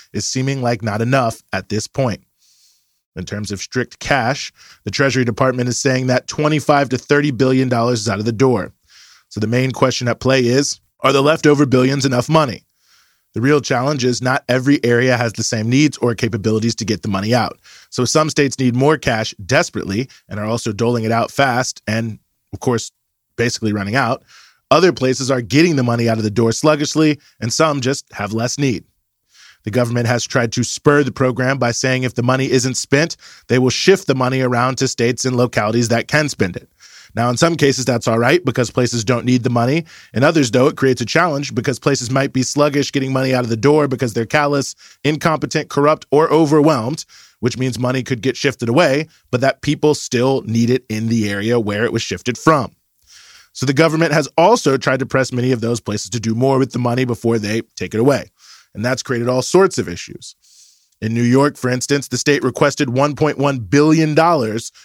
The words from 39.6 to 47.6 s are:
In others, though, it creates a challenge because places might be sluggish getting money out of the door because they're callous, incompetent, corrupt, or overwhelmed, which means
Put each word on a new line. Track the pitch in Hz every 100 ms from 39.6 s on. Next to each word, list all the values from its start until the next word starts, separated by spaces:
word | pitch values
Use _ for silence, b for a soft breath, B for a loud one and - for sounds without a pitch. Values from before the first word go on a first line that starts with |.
| 120 151 160 B B
In | 110
others, | 143 165 127
though, | 123 135
it | -
creates | 131 127
a | 117
challenge | 165 175 143 139
because | 113 131 127
places | 156 139 117
might | 135 139
be | 135
sluggish | 123 147 147 143 135
getting | 143 131
money | 135 131
out | 127
of | 120
the | 113
door | 135 151 143
because | 127 127
they're | 113 110
callous, | 151 147 143 135 - b b
incompetent, | 143 151 170 156 135 156 147
corrupt, | - 143 156 -
or | 143 160
overwhelmed, | 151 156 151 147 139 113 156 - b b b
which | 127
means | 117